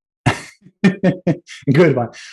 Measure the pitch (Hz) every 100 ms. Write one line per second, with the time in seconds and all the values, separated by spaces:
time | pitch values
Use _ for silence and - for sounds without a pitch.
0 | _ _ - - - - _ _ 196 185
1 | 185 185 - 160 - - - 135 170 123
2 | 120 - -